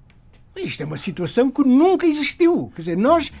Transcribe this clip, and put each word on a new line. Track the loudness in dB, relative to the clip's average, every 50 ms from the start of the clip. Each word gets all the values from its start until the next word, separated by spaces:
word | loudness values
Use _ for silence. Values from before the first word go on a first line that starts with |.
| _ _ _ _ _ _ _ _ _ _ _
Isto | -10 -10 -8 -8 -8 -8
é |
uma | -10 -10
situação | -8 -8 -10 -8 -6 -8 -4 0 0 0 0
que | 2 2 2
nunca | 4 6 6 4 4 2 2 0
existiu. | 0 0 0 -4 -6 -2 2 2 2 2 0 -4 -8 -12
Quer | -12
dizer, | -8 -6 -2
nós, | 0 2 2 2 2 0 -4 -12 -18